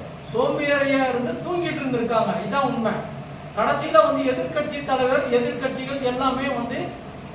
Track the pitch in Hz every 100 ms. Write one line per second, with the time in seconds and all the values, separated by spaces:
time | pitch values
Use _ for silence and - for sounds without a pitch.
0 | - - - 226 285 285 294 285 277 269
1 | 254 240 240 - 330 349 320 302 262 240
2 | 226 220 214 - - 277 262 226 214 -
3 | - - - - - - 233 - 311 311
4 | - 269 262 254 254 302 - 285 277 262
5 | 254 277 247 240 240 247 269 262 262 269
6 | 247 254 277 262 277 240 233 - - -
7 | - - -